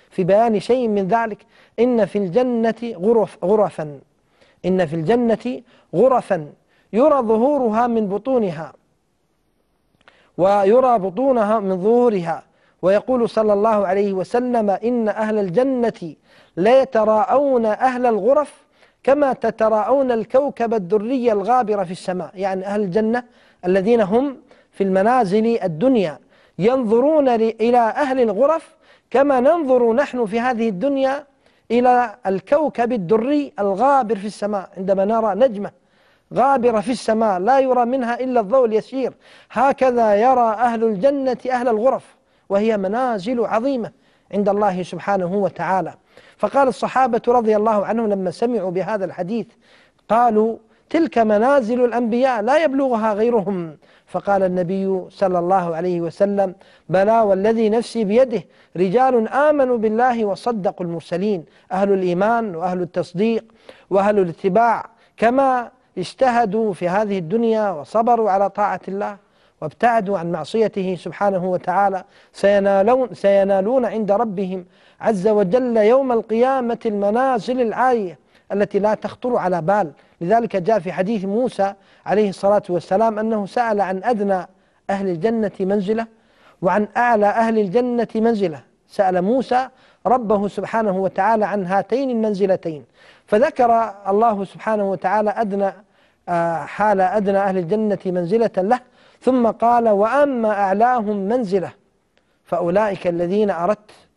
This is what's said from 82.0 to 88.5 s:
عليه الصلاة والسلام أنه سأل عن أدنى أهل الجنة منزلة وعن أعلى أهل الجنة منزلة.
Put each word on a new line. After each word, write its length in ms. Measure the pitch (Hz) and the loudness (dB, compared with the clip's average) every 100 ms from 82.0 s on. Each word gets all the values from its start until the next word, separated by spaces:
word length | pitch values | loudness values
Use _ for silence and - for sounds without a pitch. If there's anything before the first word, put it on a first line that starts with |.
| - | -2
عليه 240 | 190 208 | 0 0
الصلاة 340 | - 196 208 190 | 0 2 2 0
والسلام 500 | 175 - 190 226 214 | -4 -2 0 0 0
أنه 260 | 220 214 190 | -4 -4 -4
سأل 360 | 247 233 208 | -4 -2 -2
عن 220 | 185 190 | -2 -2
أدنى 440 | 214 214 202 185 165 _ _ _ - | -2 -2 0 -2 -4 _ _ _ -6
أهل 200 | 196 196 | -4 -4
الجنة 420 | 165 214 226 208 - | -2 -2 -2 -4 -4
منزلة 480 | 190 208 190 220 226 _ _ _ _ _ | -2 -2 -2 -4 -6 _ _ _ _ _
وعن 260 | 175 196 208 233 | 0 0 0 0
أعلى 280 | 240 220 208 | 2 4 2
أهل 340 | 220 226 220 | 2 0 0
الجنة 480 | 202 233 247 240 214 220 | 0 0 0 -2 -2 0
منزلة. 460 | 226 214 180 | 0 0 -2